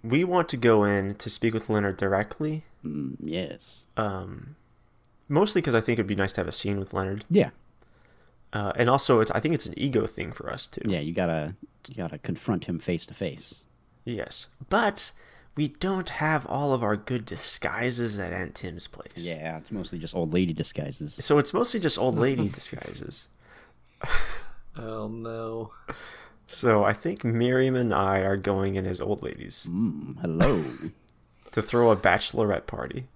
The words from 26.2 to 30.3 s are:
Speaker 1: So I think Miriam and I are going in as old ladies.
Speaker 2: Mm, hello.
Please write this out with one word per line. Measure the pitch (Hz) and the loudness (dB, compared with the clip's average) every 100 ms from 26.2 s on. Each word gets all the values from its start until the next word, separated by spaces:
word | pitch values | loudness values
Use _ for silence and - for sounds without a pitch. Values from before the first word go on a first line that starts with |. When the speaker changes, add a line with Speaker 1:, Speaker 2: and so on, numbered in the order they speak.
| - - _ | -20 -20 _
Speaker 1:
So | - 123 107 | 0 4 6
I | 101 | 6
think | 104 165 - | 2 -2 -2
Miriam | 117 113 120 127 131 127 | 0 2 4 4 4 4
and | 120 | 2
I | 85 98 98 | 2 4 2
are | 95 98 | 2 2
going | 95 98 98 95 | 2 2 2 0
in | 92 | -2
as | 92 | -2
old | - 101 | -2 -2
ladies. | - - - - - | -4 -10 -10 -10 -6
Speaker 2:
Mm, | 87 110 76 69 67 | 0 0 0 -8 -6
hello. | 87 | -4